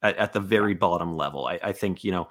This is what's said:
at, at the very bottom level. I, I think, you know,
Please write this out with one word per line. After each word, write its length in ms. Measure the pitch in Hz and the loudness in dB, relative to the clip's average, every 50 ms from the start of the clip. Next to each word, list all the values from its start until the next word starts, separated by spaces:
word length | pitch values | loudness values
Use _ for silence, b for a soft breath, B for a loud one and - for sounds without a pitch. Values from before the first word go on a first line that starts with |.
| - | 0
at, 140 | 107 - | 0 2
at 160 | - 107 101 - | 2 0 0 0
the 80 | 104 | -2
very 340 | 101 95 110 107 104 104 98 | 0 2 4 4 4 2 2
bottom 420 | 87 101 90 87 87 85 85 82 | 2 2 2 2 0 0 -2 -2
level. 300 | 78 71 71 73 69 65 | -2 -4 -4 -4 -4 -4
I, 120 | 64 90 - - | -4 -4 -4 -4
I 100 | 101 98 | -6 -4
think, 320 | - - 98 90 - - | -2 -2 -2 -2 -2 -2
you 80 | 101 92 | -2 -2
know, 160 | 87 82 B | -2 -2 B